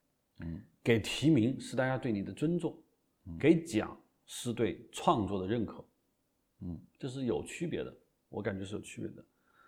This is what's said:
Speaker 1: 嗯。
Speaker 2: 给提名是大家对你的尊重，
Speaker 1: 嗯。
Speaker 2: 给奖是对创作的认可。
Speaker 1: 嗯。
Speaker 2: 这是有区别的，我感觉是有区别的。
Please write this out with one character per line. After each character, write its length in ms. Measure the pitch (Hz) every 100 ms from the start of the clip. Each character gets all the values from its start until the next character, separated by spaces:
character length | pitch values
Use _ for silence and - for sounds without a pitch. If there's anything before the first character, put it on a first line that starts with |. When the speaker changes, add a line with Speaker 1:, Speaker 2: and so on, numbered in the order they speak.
| _ _ _ _
Speaker 1:
嗯。 240 | 85 82 - _
Speaker 2:
给 180 | 123 113
提 300 | - - 139
名 280 | 147 113 131
是 160 | -
大 100 | 120
家 140 | 131 127
对 140 | 131
你 100 | 101
的 100 | 95
尊 240 | 98 151 170
重， 240 | 160 - _ _ _ _
Speaker 1:
嗯。 120 | 90 82
Speaker 2:
给 260 | 139 165
奖 360 | - 107 87 - _ _
是 280 | - - 123
对 360 | 113 107 - -
创 340 | - - 147 92
作 140 | 98
的 80 | 92
认 180 | 117 104
可。 180 | - - _ _ _ _ _ _ _
Speaker 1:
嗯。 200 | 90 82 - _
Speaker 2:
这 120 | 139
是 160 | 131
有 180 | 127 76
区 240 | 73 - 170
别 160 | 107
的， 100 | 64 - _ _ _
我 120 | -
感 160 | 104 98
觉 80 |
是 120 | 98 101
有 40 |
区 200 | 107 120
别 100 | 104
的。 140 | - - _ _ _